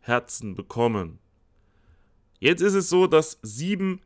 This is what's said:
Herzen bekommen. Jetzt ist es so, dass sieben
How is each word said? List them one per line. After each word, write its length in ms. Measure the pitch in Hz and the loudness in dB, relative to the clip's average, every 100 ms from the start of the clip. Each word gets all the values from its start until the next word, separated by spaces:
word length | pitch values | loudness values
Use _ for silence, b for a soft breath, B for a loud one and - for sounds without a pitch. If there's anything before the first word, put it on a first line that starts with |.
Herzen 540 | - 120 - - 107 | -2 -2 -2 -10 -10
bekommen. 640 | 92 - 120 117 104 85 - _ _ _ _ _ _ _ _ _ _ _ - | -10 -8 0 0 0 -6 -12 _ _ _ _ _ _ _ _ _ _ _ 0
Jetzt 240 | 139 170 | 2 2
ist 120 | 196 | 2
es 140 | 190 - | 2 2
so, 180 | 180 185 | 2 4
dass 320 | 156 160 - | 4 2 -6
sieben 580 | 107 110 175 196 190 180 | -14 -8 -6 -4 -4 -6